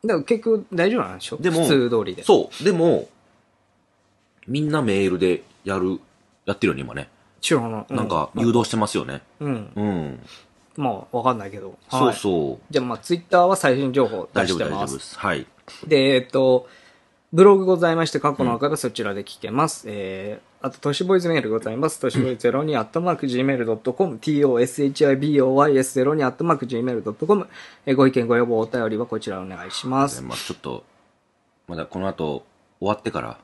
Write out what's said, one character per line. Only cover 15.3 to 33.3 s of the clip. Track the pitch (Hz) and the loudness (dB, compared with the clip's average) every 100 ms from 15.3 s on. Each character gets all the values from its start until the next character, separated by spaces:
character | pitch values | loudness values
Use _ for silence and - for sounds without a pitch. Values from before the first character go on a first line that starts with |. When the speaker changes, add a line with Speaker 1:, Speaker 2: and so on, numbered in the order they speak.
Speaker 2:
い。 | 80 - _ - - - | -4 -6 _ -20 -18 0
Speaker 1:
で、 | 147 135 | 4 4
え | 131 | 2
っ | 123 | 2
と、 | 135 131 127 127 - - _ _ _ _ | 2 4 4 0 -20 -20 _ _ _ _
ブ | 165 | 6
ロ | 196 196 | 8 8
グ | |
ご | 185 185 | 4 2
ざ | 170 | 2
い | 165 | 2
ま | 165 | 0
し | |
て、 | 147 | 0
過 | 147 139 | -2 0
去 | |
の | 127 | -2
ア | 117 | 0
ー | |
カ | 143 | -2
イ | |
ブ | |
は | 147 | -2
そ | 127 | -6
ち | 107 | -4
ら | 101 | -6
で | 101 | -6
聞 | 101 - | -10 -12
け | 107 | -8
ま | 117 156 | -2 -2
す。 | - 113 | -2 -10
Speaker 2:
う | |
ん。 | 104 | -10
Speaker 1:
え | 95 95 101 107 _ _ | -8 -8 -10 -12 _ _
ー、 | 135 | -8
あ | |
と、 | - | -4
都 | 147 | -4
市 | 143 | -2
ボ | 180 | 2
ー | 190 | 2
イ | |
ズ | 175 | 2
メ | 160 | 0
ー | |
ル | 113 | 0
ご | 110 | -4
ざ | 110 | -4
い | 113 | -2
ま | 156 | -4
す。 | - | -2
都 | 127 | -4
市 | 123 | 0
ボ | 131 | -2
ー | |
イ | 120 | 0
ズ | |
ゼ | 120 | 0
ロ | 127 | 0
二 | 156 143 | -2 -2
ア | |
ッ | |
ト | 110 165 | -2 -4
マ | 175 | -2
ー | 165 | -2
ク | 139 | -2
ジ | 123 | 0
ー | |
メ | 135 | 0
ー | 135 | 0
ル | 117 | -2
ド | |
ッ | 110 | -2
ト | 131 | -4
コ | 123 190 | -2 -2
ム、 | 117 | -2
テ | - | -2
ィ | 151 | 2
ー | 143 | 4
オ | 120 | 4
ー | |
エ | 127 | 0
ス | - | 0
エ | 143 | -2
イ | |
チ | 139 | 2
ア | 147 | 2
イ | 135 | 4
ビ | 147 | 2
ー | 147 | 2
オ | 131 | 4
ー | |
ワ | 135 147 | 4 4
イ | 135 | 4
エ | |
ス | 131 | 2
ゼ | 139 | 0
ロ | 131 | 0
二 | 151 | 2
ア | 131 | 0
ッ | |
ト | 123 | 0
マ | 165 | 0
ー | 151 | 0
ク | 123 | 0
ジ | 120 | -4
ー | |
メ | 127 | -4
ー | |
ル | 120 | -4
ド | 101 | -6
ッ | |
ト | 104 156 | -6 0
コ | |
ム。 | 202 - - - - | 0 0 -14 -20 -14
え | - | -2
ー、 | 135 | 4
ご | 135 | 4
意 | |
見、 | 131 117 | 4 2
ご | 120 | 2
要 | 120 | 4
望、 | 113 | 2
お | 113 | 0
便 | 127 113 | -2 -2
り | 107 | -2
は | 117 | -4
こ | 110 | -6
ち | 107 | -6
ら | 95 | -10
お | 95 | -10
願 | 92 92 | -12 -12
い | |
し | - 131 | -10 -4
ま | 131 139 | 0 0
す。 | - | -2
Speaker 2:
あ | |
り | 64 | -10
が | 58 | -10
と | |
う | |
ご | |
ざ | |
い | |
ま | - | -10
す。 | |
ち | |
ょ | |
っ | - | -10
と、 | - 60 - _ _ _ _ _ _ _ - | -10 -12 -14 _ _ _ _ _ _ _ -14
ま | |
だ | 85 78 | -10 -10
こ | 92 | -6
の | 95 | -6
後、 | - 78 69 - _ _ _ | -4 -6 -6 -10 _ _ _
終 | 98 | -4
わ | |
っ | 104 | -2
て | 113 | -4
か | 80 | -8
ら | 58 | -10